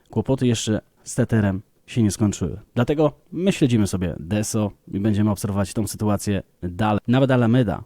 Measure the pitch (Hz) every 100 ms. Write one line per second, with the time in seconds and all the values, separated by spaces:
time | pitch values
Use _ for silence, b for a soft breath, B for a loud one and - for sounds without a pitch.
0 | B 110 104 131 123 113 - 107 - _
1 | - - 117 113 104 95 - _ - 127
2 | 104 - 107 - 87 - - 120 120 147
3 | 151 - _ 151 190 - 139 117 98 92
4 | 90 - 82 104 104 110 104 - - 95
5 | 107 101 107 101 101 98 95 - 104 -
6 | 107 101 - 98 - _ 87 87 107 104
7 | - 127 135 127 113 127 107 -